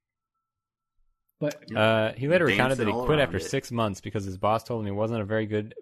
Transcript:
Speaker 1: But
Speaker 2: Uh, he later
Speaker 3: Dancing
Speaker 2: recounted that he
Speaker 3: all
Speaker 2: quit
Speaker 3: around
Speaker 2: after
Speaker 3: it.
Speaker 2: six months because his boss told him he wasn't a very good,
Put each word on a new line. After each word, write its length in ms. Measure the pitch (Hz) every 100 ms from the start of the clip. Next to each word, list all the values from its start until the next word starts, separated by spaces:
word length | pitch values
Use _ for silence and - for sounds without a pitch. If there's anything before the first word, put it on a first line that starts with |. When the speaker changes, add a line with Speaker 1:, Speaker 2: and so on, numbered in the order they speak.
| _ _ _ _ _ _ _ _ _ _ _ _ _ _
Speaker 1:
But 360 | 151 - - 113
Speaker 2:
Uh, 360 | 110 110 110
he 140 | 113 135
later 180 | 175 151
Speaker 3:
Dancing 120 | 104
Speaker 2:
recounted 180 | 131 135
that 100 | 110
he 60 |
Speaker 3:
all 120 | 117 127
Speaker 2:
quit 100 | 151
Speaker 3:
around 80 | 131
Speaker 2:
after 80 | 95
Speaker 3:
it. 60 |
Speaker 2:
six 280 | - 135 -
months 280 | 117 110 95
because 240 | 98 110 98
his 120 | 95
boss 260 | 104 110
told 180 | - 117
him 40 | 104
he 60 |
wasn't 300 | 101 110 117
a 40 | 101
very 220 | 110 107
good, 260 | 107 107 -